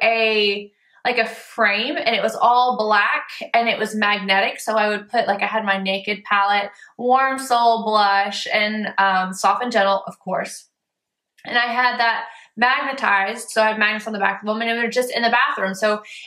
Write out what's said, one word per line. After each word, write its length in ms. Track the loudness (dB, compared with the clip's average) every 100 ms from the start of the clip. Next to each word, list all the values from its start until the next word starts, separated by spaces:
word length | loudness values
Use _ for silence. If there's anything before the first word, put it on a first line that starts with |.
a, 680 | 0 2 2 2 0 -2 -8 _ _ _ -2
like 120 | 0
a 100 | -2
frame, 680 | -6 -14 0 0 2 -2 -2
and 180 | 0
it 80 | 0
was 140 | -2 2
all 400 | 4 4 4 2
black, 520 | 2 2 2 -2 -6 -12 -2
and 160 | 0 2
it 100 | 0
was 160 | -2 -2
magnetic. 640 | 0 0 0 2 0 -2
So 140 | -2
I 160 | 0 0
would 180 | -2 -2
put, 200 | -2 0
like, 140 | -2
I 60 | -2
had 160 | -2
my 140 | -2 -2
Naked 480 | -2 -4 -4 -8 -2
palette, 460 | 0 2 0 -2 -10 -20 -6
Warm 420 | 2 2 2 -2
Soul 460 | 0 2 4 2 2
blush, 600 | 2 4 2 0 -4 -4
and, 420 | -2 0 -2 -4 0
um, 340 | 2 2 0
Soft 320 | 0 0 2
and 80 | 0
Gentle, 320 | 2 2 2 -2
of 140 | -12
course. 460 | -6 -4 -6 -10 -20 _ _ _ _ _ _ _ -4
And 120 | -2
I 100 | 0
had 320 | 0 0 0
that 260 | 0 -2 -6 -14 -18 0
magnetized, 920 | 0 2 -2 -2 0 2 0 -4 -4
so 120 | 2
I 80 | 2
had 100 | 2
magnets 280 | 0 0 -6
on 60 |
the 60 | -2
back 220 | -2 -2
of 60 | -4
them, 140 | -4
and 80 | -2
they 140 | -2
were 80 | -2
just 200 | -2 -2
in 100 | -2
the 80 | 0
bathroom, 440 | 2 0 -2 -4
so 200 | -2 -2
it 80 | -2 -6 -18